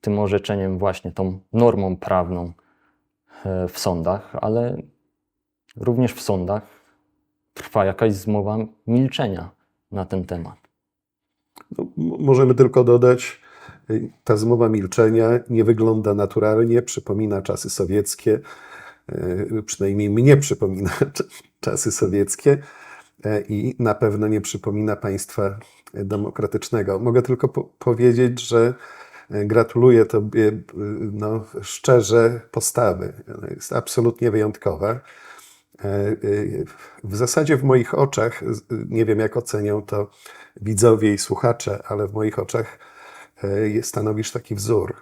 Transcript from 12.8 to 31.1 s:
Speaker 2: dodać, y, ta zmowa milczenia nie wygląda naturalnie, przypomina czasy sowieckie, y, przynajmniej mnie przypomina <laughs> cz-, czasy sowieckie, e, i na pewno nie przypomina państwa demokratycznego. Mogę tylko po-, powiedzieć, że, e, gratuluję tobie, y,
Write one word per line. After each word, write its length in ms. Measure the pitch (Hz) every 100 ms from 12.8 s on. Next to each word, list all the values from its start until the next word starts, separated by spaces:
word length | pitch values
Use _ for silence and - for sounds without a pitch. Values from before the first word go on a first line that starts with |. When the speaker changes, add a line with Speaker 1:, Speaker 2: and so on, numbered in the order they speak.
Speaker 2:
dodać, 580 | 123 120 123 127 - - _ - - - _
y, 200 | 107 - _
ta 140 | - 107
zmowa 320 | 110 120 117
milczenia 720 | 110 95 - 110 113 113 120 120
nie 140 | 117
wygląda 500 | 107 110 113 110 104
naturalnie, 680 | 101 98 - 107 107 117 117
przypomina 600 | 117 - - 104 110 101
czasy 280 | 95 95 -
sowieckie, 680 | - 90 101 101 - - 107 - - - - - - -
y, 520 | - 90 90 101 110 104
przynajmniej 440 | - 98 101 104
mnie 280 | 104 131 143
przypomina 520 | 143 - 101 95 98 - 143
<laughs> 100 | -
cz-, 120 | - - _ _
czasy 320 | - 104 117
sowieckie, 640 | - 104 98 101 - - 139 139 - - - - _ 104
e, 160 | 104
i 340 | 104 104 120 -
na 160 | 117 104
pewno 320 | 113 104 107
nie 140 | 107
przypomina 540 | 104 98 - 104 107 101
państwa 640 | 107 98 - - 101 98 - _ -
demokratycznego. 1040 | - 98 104 101 - 107 107 - 117 98 95
Mogę 220 | 120 120
tylko 260 | 123 127 120
po-, 220 | - - _
powiedzieć, 640 | - 113 123 117 127 123 -
że, 260 | 120 117 127 - - - - -
e, 140 | 104 104
gratuluję 600 | 110 113 123 123 117 110
tobie, 420 | 113 104 113 107
y, 160 | 107 - - 104 104 107